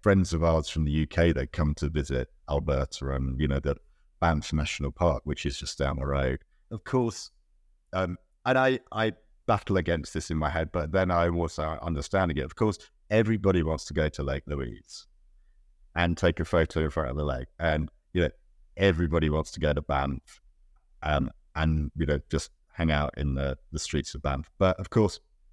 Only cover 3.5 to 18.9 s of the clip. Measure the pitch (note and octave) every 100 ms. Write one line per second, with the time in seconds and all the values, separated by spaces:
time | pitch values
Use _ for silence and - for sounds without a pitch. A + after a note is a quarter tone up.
3.5 | C#2 C#2 C#2 - _ _ _ E2+ D#2 -
4.5 | D2+ D2 - C#2+ - F2 C#2+ D2 C#2+ -
5.5 | - - - C2+ C#2 C#2 C#2 C2+ C2 _
6.5 | _ - A2 - C3 A#2 - - _ _
7.5 | _ _ _ _ F#2 F#2 F2 _ _ B2
8.5 | C3 C3 C3 - G#2+ A2 - _ _ -
9.5 | G#2 - F#2+ E2+ E2+ C#2+ D#2+ - D#2+ D2+
10.5 | E2 D#2+ F2 D#2 F#2+ F2+ F2 F2 E2+ E2+
11.5 | - D#2 D#2 F2 D2+ - F#2+ F2+ D2 B1+
12.5 | - G#2+ G2 - _ - A2 G#2+ A2 G2
13.5 | F#2 D#2 D#2 - D2+ D2+ - C#2 C#2 -
14.5 | D2 B1 G1+ - - - _ _ - _
15.5 | _ _ _ - E2+ F2 E2+ F2 D#2+ E2
16.5 | F2 D#2+ E2 D#2 E2 C#2 C#2+ D2 B1+ B1+
17.5 | - E2 D#2 D2+ - _ F2+ E2 - _
18.5 | _ - - G2